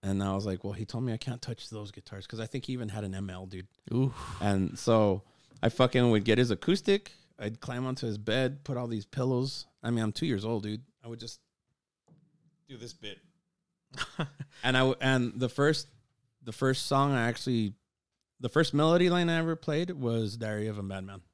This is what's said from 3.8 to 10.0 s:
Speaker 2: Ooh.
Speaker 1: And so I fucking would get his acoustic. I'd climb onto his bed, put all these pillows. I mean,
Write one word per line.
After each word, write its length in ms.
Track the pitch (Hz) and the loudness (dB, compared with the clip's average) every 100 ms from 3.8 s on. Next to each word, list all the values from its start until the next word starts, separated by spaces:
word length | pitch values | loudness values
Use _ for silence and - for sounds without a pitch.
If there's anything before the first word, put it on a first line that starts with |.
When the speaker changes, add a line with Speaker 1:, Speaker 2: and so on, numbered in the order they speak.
| - | -6
Speaker 2:
Ooh. 220 | 120 135 - - - | 0 0 -2 -12 -2
Speaker 1:
And 380 | 101 98 92 - | 2 2 2 -2
so 460 | - 113 107 95 - _ _ - | 4 6 6 2 -4 _ _ -2
I 60 | - | -2
fucking 420 | - 127 131 123 | 4 4 6 6
would 140 | 107 101 | 6 6
get 120 | 113 | 4
his 140 | 123 | 4
acoustic. 640 | 101 - 185 - 196 - - _ _ | 2 2 2 4 2 0 -20 _ _
I'd 200 | 107 113 | -8 -8
climb 280 | - 123 127 | -8 -6 -4
onto 180 | 127 123 | -4 -4
his 140 | 104 | -4
bed, 440 | 107 113 131 139 | 0 2 2 -2
put 140 | - 123 | -6 -6
all 100 | 120 | -4
these 180 | 113 101 | -4 -6
pillows. 600 | - 127 127 135 - - _ | -2 0 2 0 -4 -14 _
I 80 | 117 | -2
mean, 140 | 117 | 0